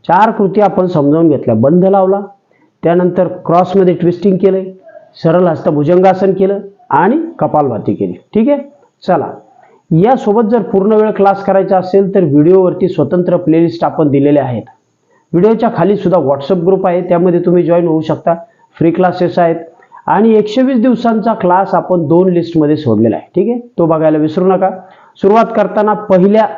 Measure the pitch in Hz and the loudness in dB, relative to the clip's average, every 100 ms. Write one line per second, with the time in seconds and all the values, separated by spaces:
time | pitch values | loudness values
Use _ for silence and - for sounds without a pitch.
0 | - 175 220 220 196 208 202 185 180 170 | 0 2 2 0 -2 0 0 0 -2 0
1 | 143 160 165 135 - 110 135 175 190 196 | 0 2 2 0 0 0 2 2 2 2
2 | 185 196 202 _ _ _ _ _ 165 170 | 0 -2 -6 _ _ _ _ _ -2 0
3 | 180 175 175 - - 170 185 196 185 170 | 0 -2 -4 -4 -2 0 2 2 0 0
4 | 170 175 202 185 196 190 190 - - - | -2 0 -2 0 0 -2 -6 -16 -20 -20
5 | - - 165 175 180 151 - 147 147 180 | -20 -4 0 2 0 0 -2 -2 2 4
6 | 190 185 196 190 190 202 233 _ _ 147 | 2 2 -2 0 -2 -2 -8 _ _ 0
7 | 185 302 320 - 151 151 139 107 90 95 | 0 0 -4 -6 -2 0 -2 -4 -6 -4
8 | 95 87 _ 208 254 285 - _ _ _ | -6 -8 _ -2 0 -2 -4 _ _ _
9 | - 165 107 - _ _ _ _ _ 160 | -2 -2 -2 -12 _ _ _ _ _ 0
10 | 208 262 220 208 214 233 - 196 196 214 | 2 0 0 0 0 -2 0 -2 2 2
11 | 214 202 196 190 - 196 185 190 180 196 | 0 0 0 0 0 0 2 -2 0 0
12 | 196 196 165 143 156 185 180 156 180 - | 0 0 2 2 4 4 2 0 -4 -2
13 | 220 180 175 175 - 160 165 170 156 160 | -2 -2 0 -2 0 0 0 -2 -4 -2
14 | 147 139 143 147 131 117 - _ _ _ | 0 2 2 2 0 -8 -10 _ _ _
15 | _ _ _ 165 208 226 233 - 180 208 | _ _ _ 0 2 2 -2 0 0 0
16 | 190 180 135 139 - 185 170 190 190 175 | 0 0 0 -4 -2 -2 0 0 0 -2
17 | 180 175 180 175 180 175 170 170 170 160 | 0 0 2 0 2 0 2 0 0 -2
18 | 156 151 180 170 - _ _ - 165 165 | -2 -4 -4 -4 -8 _ _ -2 -2 2
19 | 180 180 175 175 170 165 - _ _ - | -2 0 -2 0 0 -2 -8 _ _ -12
20 | - 170 226 214 214 254 262 254 247 233 | -2 2 4 2 0 -2 0 2 0 0
21 | 233 226 220 208 175 180 190 175 165 180 | 0 0 -2 -2 0 0 0 -2 -2 -2
22 | 147 165 190 170 165 160 147 151 143 107 | 2 2 2 0 -2 -2 0 0 0 0
23 | 113 87 - 180 196 240 240 - 165 160 | 0 -2 -6 -4 -2 -4 -8 -4 -2 0
24 | 156 156 156 170 185 185 190 190 - - | 0 0 -2 0 0 0 -2 -4 -16 -20
25 | - _ 196 226 226 220 196 214 208 208 | -20 _ 2 2 2 -2 -2 -2 -2 -2
26 | - 185 196 220 214 | 0 2 4 2 0